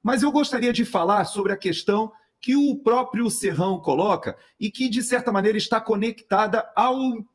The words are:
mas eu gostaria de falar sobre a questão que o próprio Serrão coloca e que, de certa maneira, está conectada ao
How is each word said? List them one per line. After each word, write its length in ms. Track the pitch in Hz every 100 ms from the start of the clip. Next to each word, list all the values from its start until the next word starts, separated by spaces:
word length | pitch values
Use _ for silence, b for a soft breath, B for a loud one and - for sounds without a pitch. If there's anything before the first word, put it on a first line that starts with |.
mas 200 | 214 254
eu 100 | 285
gostaria 400 | 294 294 247 240
de 100 | 233
falar 440 | 233 190 170 208 170
sobre 260 | 202 196
a 60 | 196
questão 520 | 190 165 - 208 220 b b _
que 160 | - 277
o 200 | 285 -
próprio 520 | 226 240 247 214 233
Serrão 500 | - 196 151 185 180
coloca 560 | - 139 202 180 - - b b
e 120 | 208
que, 180 | - 254
de 140 | 226
certa 280 | 220 247 247
maneira, 280 | 202 202 214
está 200 | - 220
conectada 880 | 226 208 226 226 _ 196 208 214 -
ao 480 | - 247 262 262 226 208